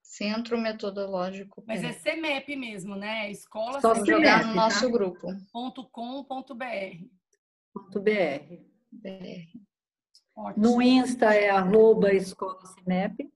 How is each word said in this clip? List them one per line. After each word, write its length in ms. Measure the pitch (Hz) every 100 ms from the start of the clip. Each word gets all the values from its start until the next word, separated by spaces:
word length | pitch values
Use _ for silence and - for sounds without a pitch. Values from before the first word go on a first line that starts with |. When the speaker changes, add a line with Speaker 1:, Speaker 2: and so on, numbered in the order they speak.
Speaker 1:
Centro 560 | _ - 208 220 233 233
Metodológico 1040 | 226 220 208 196 196 190 180 190 202 - -
Speaker 2:
Mas 160 | 208
é 40 | 240
Speaker 1:
Pensar. 120 | -
Speaker 2:
semep 560 | - 320 311 277 269 277
mesmo, 400 | 240 202 190 196
né? 340 | 208 220 202
Escola 500 | 196 - 214 226 277
Speaker 3:
Só 120 | 226
Speaker 1:
Vou 120 | 220 208
jogar 320 | 320 302 220
no 40 | 226
Speaker 3:
semep, 20 | 220
Speaker 1:
nosso 300 | 220 208 240
Speaker 3:
tá? 60 |
Speaker 1:
grupo. 360 | 226 190 180 175 196 190
Speaker 2:
ponto 320 | 233 254 262 -
com 340 | - 240 269
ponto 320 | 277 262 262 240
B 100 | 247
R. 460 | 202 190 170 180 _ _ _ _ _ _
Speaker 3:
Ponto 260 | - - 208
B 120 | 202
R. 540 | 214 160 139 - 175 _ _ _
Speaker 1:
B 180 | - 196
R. 380 | 190 185 180 165 220 _ _ _ _ _ _ _ -
Speaker 2:
Ótimo. 300 | 208 202 226
Speaker 3:
No 160 | 240
Insta 520 | 247 262 254 - 220
é 160 | 208 202
arroba 640 | 196 185 220 220 202 196
Escola 460 | 190 185 - 190 - -
Semep. 640 | - 185 185 208 220 285